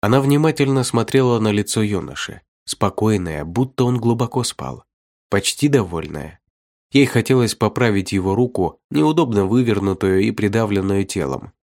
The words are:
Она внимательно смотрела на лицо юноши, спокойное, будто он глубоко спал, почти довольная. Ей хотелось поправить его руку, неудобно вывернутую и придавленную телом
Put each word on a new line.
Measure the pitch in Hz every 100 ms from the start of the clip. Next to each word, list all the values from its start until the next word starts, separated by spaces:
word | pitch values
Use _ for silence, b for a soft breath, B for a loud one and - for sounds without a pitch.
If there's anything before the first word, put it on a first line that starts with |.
Она | 101 131
внимательно | 139 143 156 151 135 135
смотрела | 123 117 110 135 127 120
на | 107
лицо | 104 101 -
юноши, | 107 98 71 67 - - _ _ -
спокойное, | - 101 - 107 104 87 76
будто | 76 92 131 -
он | 123 123
глубоко | 117 117 120 -
спал, | 120 - 65 62 _ _ _ _ _
почти | 101 - - 143
довольная. | 143 92 82 76 76 73 80 _ _ _ _ _
Ей | 139 135
хотелось | 123 113 131 117
поправить | - 107 110 120 101 92
его | 98 95
руку, | 98 123 113 87 - _
неудобно | 143 156 156 147 104 95
вывернутую | 117 117 101 98 95 98 95
и | 110
придавленную | - 104 107 110 101 95 98 98
телом | 98 71 65 - _